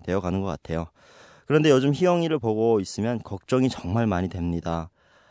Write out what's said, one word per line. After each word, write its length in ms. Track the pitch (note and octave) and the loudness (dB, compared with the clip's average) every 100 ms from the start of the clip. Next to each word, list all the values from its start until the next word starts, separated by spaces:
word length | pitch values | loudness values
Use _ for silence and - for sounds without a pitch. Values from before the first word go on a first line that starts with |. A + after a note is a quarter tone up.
| - | -4
되어가는 340 | F#2+ F2+ F#2+ | -2 -2 -2
것 80 | F#2+ | -4
같아요. 380 | D2 - E2 E2 _ - - - - - | -6 -6 -6 -6 _ -20 -20 -20 -12 0
그런데 220 | D3+ D3+ | 4 6
요즘 240 | C3 C#3 | 4 4
희영이를 460 | C#3 F3+ F3 E3 D#3 | 2 2 2 0 -2
보고 400 | A2+ G#2+ A2+ A2 | -2 0 2 2
있으면 400 | F#2 - A2+ A#2 | 0 -4 -4 -4
걱정이 440 | - G2 - C3 B2+ | -8 -12 -2 0 0
정말 400 | - F2 A2 A2+ | -2 -2 0 2
많이 220 | F2+ F#2 | 0 -2
됩니다. 600 | F2+ E2+ E2+ E2+ E2+ E2 _ _ _ _ | -4 -4 -4 -4 -6 -6 _ _ _ _